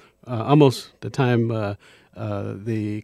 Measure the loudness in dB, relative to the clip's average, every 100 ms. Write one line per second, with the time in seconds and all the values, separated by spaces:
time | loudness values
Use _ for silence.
0 | -14 _ -10 -6 4 6 6 4 -6 _
1 | -8 -2 2 2 0 -2 -4 -6 -14 -20
2 | _ -12 -8 -6 -8 -8 -6 -4 -4 -8